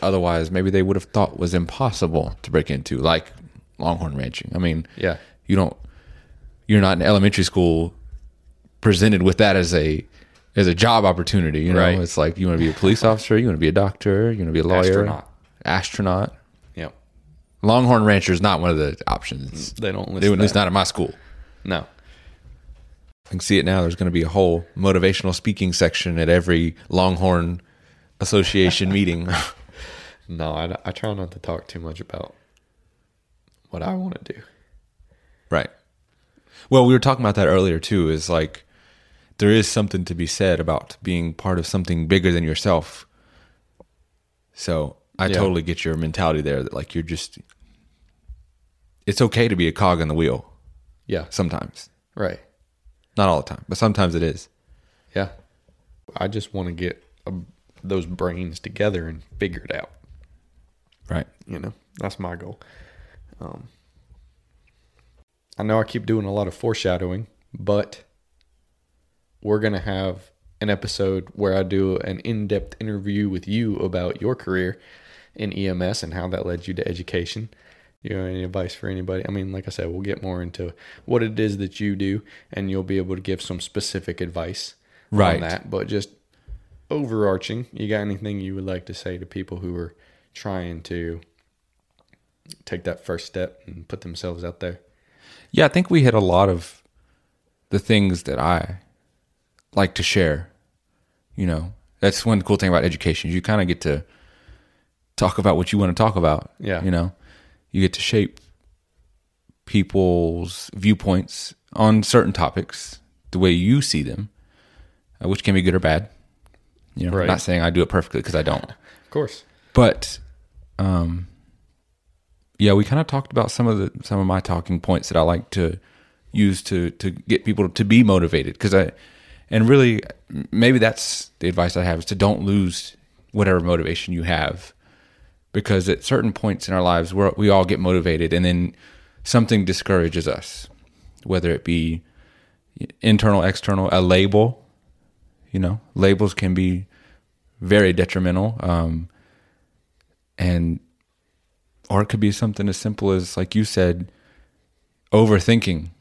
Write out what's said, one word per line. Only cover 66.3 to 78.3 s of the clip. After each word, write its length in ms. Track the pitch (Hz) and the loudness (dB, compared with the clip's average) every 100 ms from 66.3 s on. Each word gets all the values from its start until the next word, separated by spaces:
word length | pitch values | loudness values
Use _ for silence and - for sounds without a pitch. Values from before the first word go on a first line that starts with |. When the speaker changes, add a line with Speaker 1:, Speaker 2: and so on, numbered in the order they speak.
Speaker 2:
lot 140 | 101 92 | -4 -4
of 60 | |
foreshadowing, 720 | - 117 107 95 90 90 95 113 _ _ | -4 -6 -2 -2 -2 -4 -8 -10 _ _
but 520 | - 101 101 - - _ _ _ _ _ _ _ _ _ _ _ _ _ _ | -8 -2 -2 -2 -10 _ _ _ _ _ _ _ _ _ _ _ _ _ _
we're 160 | 104 107 | -2 0
gonna 200 | 107 98 | 0 -2
have 500 | 101 95 95 92 - _ _ - | -4 -4 -4 -6 -14 _ _ -6
an 100 | 104 | -4
episode 580 | 98 98 - 98 95 92 | -2 -4 -4 -2 -2 -6
where 220 | - 101 95 | -4 0 0
I 60 | |
do 340 | 92 98 95 92 | 0 0 0 -2
an 220 | - 92 | -6 -8
in-depth 560 | - 110 101 101 - - | -6 -6 -2 -4 -6 -10
interview 480 | 110 101 101 101 101 | -8 -8 -4 -4 -2
with 180 | 90 95 | -4 -4
you 280 | 107 113 - | -4 -2 -4
about 440 | 92 90 90 - | -4 -4 -6 -4
your 140 | 110 | -6
career 440 | 127 - 92 92 - _ - - - _ | -6 -4 -2 -4 -6 _ -20 -20 -20 _
in 220 | - 107 - | -12 -10 -6
E 100 | 98 | -4
M 140 | 90 | -2
S 200 | 90 104 | -4 -4
and 120 | 82 | -8
how 140 | 85 90 | -8 -8
that 180 | 92 90 | -6 -6
led 220 | 87 95 | -8 -8
you 60 | |
to 120 | 90 - | -6 -6
education. 600 | 87 - 90 87 107 113 _ _ _ _ _ | -8 -6 -6 -6 -10 -14 _ _ _ _ _
You 140 | 107 95 | -10 -8
know, 80 | |
any 200 | 92 | -6